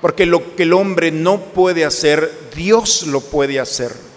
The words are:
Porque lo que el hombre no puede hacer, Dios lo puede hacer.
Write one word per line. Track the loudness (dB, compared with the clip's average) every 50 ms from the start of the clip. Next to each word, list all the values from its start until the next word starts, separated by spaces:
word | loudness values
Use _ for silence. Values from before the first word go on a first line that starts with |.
Porque | 0 0 2 2 2
lo | 2 2 0 0 -4 -4
que | -2 2
el | 4 4
hombre | 4 2 0 -2 -2 -2 -2
no | -2 0 2 2 0 0
puede | -2 -6 0 2 2 2 2 2 0
hacer, | 0 -2 0 2 2 2 2 0 -2 -6 -10 -18 -16 -12
Dios | -6 2 2 2 4 4 0 -2 -2 -2
lo | -2 -2 -2
puede | -4 -2 -2 0 0 0 0 -2
hacer. | -4 -4 -4 -6 -6 -6 -8 -12 -16 -20 -20